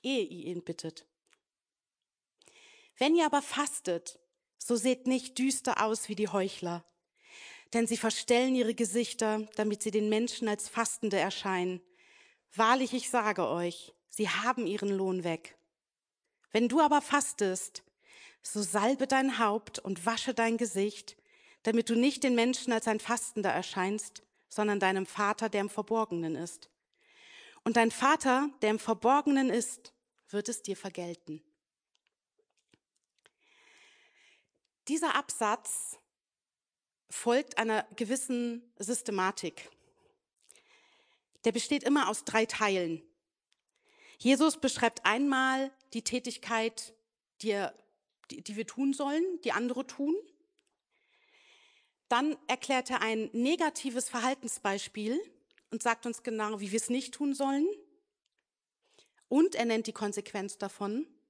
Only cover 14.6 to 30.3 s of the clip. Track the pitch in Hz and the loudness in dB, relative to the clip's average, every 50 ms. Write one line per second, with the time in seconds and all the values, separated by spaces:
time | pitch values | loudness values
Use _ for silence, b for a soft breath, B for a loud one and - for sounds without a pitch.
14.6 | 226 170 202 208 196 202 196 190 190 190 185 185 170 175 160 160 - - - _ | -2 -2 -2 -2 -2 -2 0 0 0 0 -2 -2 -2 -2 -4 -4 -8 -18 -20 _
15.6 | _ _ _ _ _ _ _ _ _ _ _ _ _ _ _ _ _ _ - 220 | _ _ _ _ _ _ _ _ _ _ _ _ _ _ _ _ _ _ 2 2
16.6 | 240 226 240 320 311 294 294 285 - - - 285 262 - - - 208 190 185 - | 2 4 6 6 8 8 8 6 6 4 2 2 2 0 -2 0 0 0 0 -2
17.6 | - - _ - _ _ B B B B B B B B B B - - - 208 | -6 -10 _ -18 _ _ B B B B B B B B B B -14 -6 -4 -4
18.6 | 202 165 - 214 202 240 277 269 269 269 269 269 262 269 240 214 233 208 208 220 | -4 0 0 2 2 2 2 2 2 2 2 2 4 2 2 2 2 2 2 -2
19.6 | 214 - - - - 196 190 175 170 226 226 220 - - 240 - 226 226 233 226 | -4 -8 -12 -8 -6 -6 -6 -2 -2 -2 -2 0 -2 -2 0 2 2 2 2 0
20.6 | 240 208 - 196 196 208 - - - - - b b b b b b b b b | -2 -2 0 -2 -2 -2 -4 -8 -18 -18 -20 b b b b b b b b b
21.6 | _ 220 226 233 226 - 233 226 247 285 277 247 277 262 247 233 233 247 254 - | _ 2 2 2 2 4 4 4 4 4 2 2 2 4 4 4 4 2 2 0
22.6 | - - 233 226 - 226 214 214 - - 240 233 - - - 220 190 190 127 165 | 0 0 0 2 2 0 0 0 0 -2 -2 -2 -2 -6 -6 -2 0 0 0 0
23.6 | 185 - - 190 185 190 208 214 - - _ - _ _ _ _ _ _ - - | -2 -4 -4 -2 -2 -2 -2 -4 -6 -10 _ -20 _ _ _ _ _ _ -2 0
24.6 | 208 208 202 202 190 190 190 190 190 - - - 208 202 214 - 226 214 202 202 | 0 2 2 4 4 2 2 2 -2 -4 -4 -2 0 0 0 0 -2 -2 0 -2
25.6 | 196 208 - - 202 - 226 226 220 - 175 170 165 160 160 135 170 170 - - | -2 -2 -4 -6 -4 -2 -2 -2 -2 -2 -4 -4 -2 -2 -4 -4 -6 -8 -12 -16
26.6 | - _ _ _ _ _ B B B B B B B B B B B B B B | -20 _ _ _ _ _ B B B B B B B B B B B B B B
27.6 | B 233 214 240 226 226 - - 254 269 311 311 - 269 247 262 285 285 - - | B 2 4 4 4 4 2 2 4 4 4 4 4 2 2 2 2 -2 -2 0
28.6 | - 214 214 220 - 220 226 - - 233 269 294 294 294 277 269 269 254 190 240 | 0 0 0 0 0 -2 -2 2 4 4 4 4 4 2 2 2 2 2 2 0
29.6 | 226 - - - _ - _ _ _ _ _ _ _ _ | -2 -4 -8 -12 _ -20 _ _ _ _ _ _ _ _